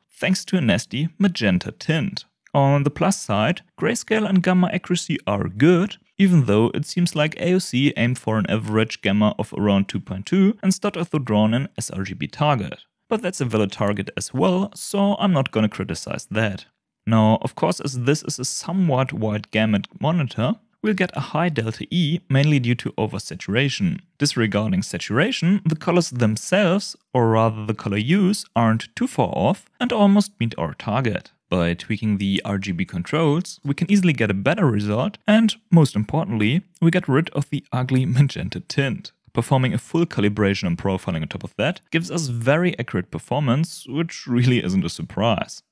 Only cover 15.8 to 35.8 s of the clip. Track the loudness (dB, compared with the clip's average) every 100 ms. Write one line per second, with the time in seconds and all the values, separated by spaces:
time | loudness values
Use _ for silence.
15.8 | -8 -6 -6 -10 -6 -2 -2 -4 -14 _
16.8 | _ _ 0 4 4 4 0 -2 -2 -2
17.8 | -4 -2 0 0 -2 -6 -6 -6 -4 0
18.8 | 2 2 0 -2 -4 -4 -2 0 2 0
19.8 | -2 -4 -2 0 -2 -2 -2 -4 _ _
20.8 | -2 -2 -2 -4 -6 -2 -2 -2 -4 -6
21.8 | -4 -2 0 -2 0 2 4 2 2 0
22.8 | -2 -4 -4 -4 -10 -12 -2 0 0 0
23.8 | -2 -2 -12 _ -2 2 0 2 0 0
24.8 | -2 -8 -2 0 0 0 0 2 0 -2
25.8 | 0 0 0 0 0 -2 0 2 2 0
26.8 | -2 -14 _ 2 4 4 2 0 -6 -6
27.8 | -2 -2 0 2 2 0 -4 0 2 2
28.8 | -4 -6 -4 -2 -2 0 0 -2 _ _
29.8 | -2 2 4 4 2 _ -4 -4 -8 -6
30.8 | -4 -2 -2 -4 -10 _ _ 0 0 -2
31.8 | -4 -4 -2 0 0 0 -2 -4 -4 -4
32.8 | -4 -4 -4 0 2 2 -2 -8 -6 -4
33.8 | 2 2 4 2 0 0 0 2 2 2
34.8 | 0 -2 -2 -4 2 4 4 0 _ 6